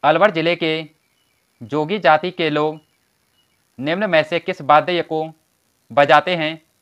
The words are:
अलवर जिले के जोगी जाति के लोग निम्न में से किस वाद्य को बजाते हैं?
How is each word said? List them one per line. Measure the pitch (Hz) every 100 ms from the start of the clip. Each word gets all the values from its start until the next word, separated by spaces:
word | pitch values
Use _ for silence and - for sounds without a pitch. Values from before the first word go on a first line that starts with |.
अलवर | 143 160 202
जिले | 165 160 175
के | 165 160 156 _ _ _ _ _ _ _
जोगी | 113 143 151 208
जाति | 170 151 180
के | 170 160
लोग | 147 151 156 _ _ _ _ _ _ _ _ _ -
निम्न | 135 175 208
में | 160
से | 151 170
किस | 175 180
वाद्य | 139 151 147 175
को | 165 160 160 156 _ _ _ _ _
बजाते | 117 143 151 151 175
हैं? | 156 160 _ _